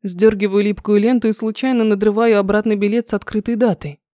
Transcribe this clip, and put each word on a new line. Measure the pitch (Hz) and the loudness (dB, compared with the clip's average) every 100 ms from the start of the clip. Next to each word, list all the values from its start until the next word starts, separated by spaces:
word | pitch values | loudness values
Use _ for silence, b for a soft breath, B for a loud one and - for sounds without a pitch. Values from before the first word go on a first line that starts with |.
Сдергиваю | 202 175 220 214 202 196 | -10 2 2 4 0 0
липкую | 202 208 - 208 | 0 -2 0 2
ленту | 214 254 220 | 2 0 0
и | |
случайно | 208 220 214 262 247 | -2 -6 -4 -2 0
надрываю | 220 196 214 208 233 208 | 0 2 0 2 2 2
обратный | 196 208 214 208 | 2 0 0 0
билет | 202 226 233 | 0 -2 -2
с | |
открытой | 202 - 214 208 226 | -6 -4 -6 -4 0
датой. | 240 170 147 143 _ | 0 0 -8 -16 _